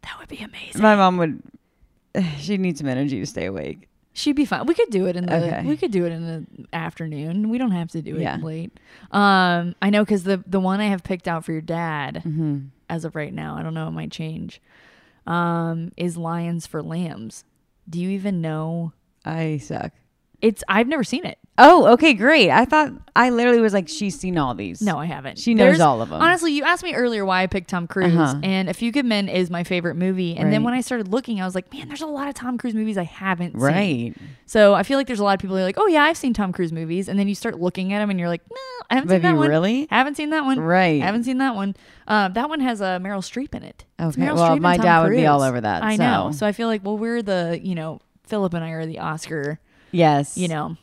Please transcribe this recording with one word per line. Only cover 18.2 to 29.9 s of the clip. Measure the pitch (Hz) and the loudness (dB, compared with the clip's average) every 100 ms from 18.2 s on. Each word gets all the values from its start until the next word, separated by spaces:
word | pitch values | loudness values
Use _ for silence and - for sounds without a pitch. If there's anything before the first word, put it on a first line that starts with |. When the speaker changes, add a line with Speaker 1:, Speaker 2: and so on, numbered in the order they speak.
| 202 180 | -4 -4
Speaker 1:
know? | 160 156 160 170 165 _ _ _ | -4 -4 -6 -6 -8 _ _ _
Speaker 2:
I | - 165 160 151 | -8 -4 -2 -4
suck. | - - - _ _ _ _ _ | -6 -8 -8 _ _ _ _ _
Speaker 1:
It's, | 220 214 - | 0 0 -2
I've | 196 240 | 0 2
never | 311 | 0
seen | 220 269 | -2 -4
it. | - - _ - | -6 -12 _ 10
Speaker 2:
Oh, | 269 349 208 | 12 12 10
okay, | 240 311 | 8 6
great. | 214 233 311 185 | 6 6 6 6
I | 135 | 6
thought, | 254 311 294 - - | 4 2 0 -4 -2
I | - 247 | 2 4
literally | 233 240 240 | 4 4 4
was | 220 | 4
like, | 196 175 | 2 -2
"She's | - 202 - | -6 -6 -4
seen | 185 175 | -4 -2
all | 135 | -2
these." | 98 98 85 | -4 -8 -4
Speaker 1:
No, | 208 151 | -2 -2
I | |
haven't. | 160 147 135 - | -6 -8 -12 -6
Speaker 2:
She | - | 0
knows | 226 254 | 6 8
Speaker 1:
There's, | 294 | 8
Speaker 2:
all | 160 120 | 4 4
of | 113 | -2
'em. | 78 | 2
Speaker 1:
honestly, | 330 359 330 | 2 4 2
you | 285 | 0
asked | 294 349 | 0 0
me | 359 | -2
earlier | 240 247 226 196 | -2 -2 0 0
why | 185 | 0
I | 185 | 0
picked | 196 175 | -4 -4
Tom | 180 170 | -6 -4
Cruise, | 196 180 170 | 0 2 4
Speaker 2:
Uh-huh. | 147 139 | 2 0
Speaker 1:
and | 185 190 190 | 0 0 -2
A | |
Few | 180 233 | -4 -2
Good | 247 | 0
Men | 247 208 196 | 0 0 0
is | 180 180 | -2 -2
my | 175 | -4
favorite | 175 180 170 | -2 -2 -2